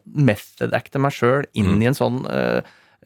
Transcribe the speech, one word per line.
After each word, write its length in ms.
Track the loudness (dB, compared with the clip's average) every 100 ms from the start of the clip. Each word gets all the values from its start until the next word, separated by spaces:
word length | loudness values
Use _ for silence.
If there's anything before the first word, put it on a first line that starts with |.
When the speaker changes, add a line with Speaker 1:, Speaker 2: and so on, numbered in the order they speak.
| -4 2
Speaker 1:
method-acte 840 | 2 2 -4 -6 -4 -4 -4 -2
meg 120 | -2
selv 340 | 0 0 0 -2
inn 220 | -2 2 2
Speaker 2:
Mm. 60 |
Speaker 1:
i 20 | 2
en 80 |
sånn, 320 | 2 -2 -2 -4
eh, 320 | -2 0 -2 -4 -12 _ _